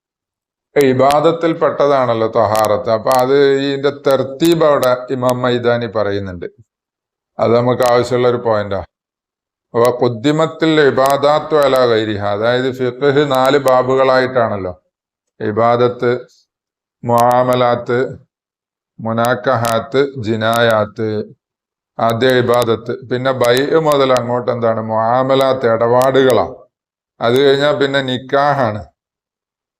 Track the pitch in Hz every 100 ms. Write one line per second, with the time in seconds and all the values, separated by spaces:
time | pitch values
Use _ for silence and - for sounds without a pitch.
0 | _ _ _ _ _ _ _ 147 135 127
1 | 135 147 165 165 170 - 147 143 143 135
2 | 123 113 110 117 104 107 107 104 117 110
3 | 113 127 127 139 139 135 139 139 143 139
4 | 147 135 131 - 165 165 156 139 127 123
5 | - 131 127 123 123 123 117 120 117 107
6 | 101 101 95 90 90 _ _ _ _ _
7 | _ _ _ - 110 120 123 123 123 123
8 | 117 123 123 120 120 104 101 95 90 _
9 | _ _ _ _ _ _ _ 120 123 120
10 | 123 113 135 156 160 - 160 156 139 123
11 | 135 139 143 151 156 156 143 127 123 110
12 | 110 101 101 101 113 123 131 127 127 123
13 | 143 139 147 131 131 139 135 127 127 131
14 | 131 131 127 127 113 101 92 - _ _
15 | _ _ _ - 110 107 117 120 123 120
16 | 123 123 - _ _ _ _ _ _ _
17 | 120 117 120 123 127 123 120 120 - 123
18 | 127 - _ _ _ _ _ _ _ -
19 | 113 113 117 123 139 120 117 113 - 135
20 | 143 135 107 110 110 117 117 110 104 -
21 | 110 107 - - _ _ _ _ _ -
22 | 113 117 131 127 113 120 113 110 123 -
23 | 110 123 131 127 120 127 143 160 156 143
24 | 131 127 120 123 120 120 117 110 110 110
25 | 113 127 131 135 135 131 120 113 117 123
26 | 135 135 131 110 90 - - _ _ _
27 | _ - 120 127 139 139 147 139 135 139
28 | 131 127 127 139 143 139 117 104 85 _
29 | _ _ _ _ _ _ _